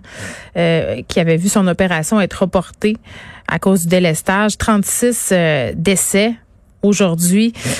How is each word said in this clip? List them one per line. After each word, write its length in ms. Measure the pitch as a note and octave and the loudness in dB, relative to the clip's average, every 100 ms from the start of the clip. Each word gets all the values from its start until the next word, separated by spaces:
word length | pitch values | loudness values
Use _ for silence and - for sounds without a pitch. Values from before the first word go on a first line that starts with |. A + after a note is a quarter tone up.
| - - - - - F3 | -4 -16 -16 -16 -10 -2
euh, 460 | E3+ D#3+ - - - | 2 2 0 -6 -4
qui 100 | - | -2
avait 180 | E3 D#3+ | 2 2
vu 120 | G3 | 2
son 180 | G#3+ F#3 | 2 2
opération 540 | E3 F#3+ E3 D#3 A3 | 2 0 0 0 0
être 220 | F3+ - | 0 -2
reportée 540 | F#3 F#3+ - - G#3+ A3 - - - - - | -2 -2 -4 -4 -4 -4 -10 -20 -20 -14 -6
à 100 | E3 | -2
cause 240 | G3 F#3+ | 2 2
du 60 | E3+ | 2
délestage. 680 | F#3 F3 D#3 - F#3+ G#3+ - | 2 2 0 0 0 0 -2
Trente-six, 760 | - G#3 F#3+ - A#3+ A#3 - | 0 0 0 0 0 0 0
euh, 400 | F#3 E3 D3 A#2 | 2 2 0 -2
décès 600 | - E3 F#3+ - G3 A3 A#3 _ _ _ - | -2 0 0 0 0 0 -2 _ _ _ -4
aujourd'hui. 720 | G3+ G3+ F#3+ E3 F3 G3 A#3 A3+ - | 0 2 2 2 2 2 2 -2 -8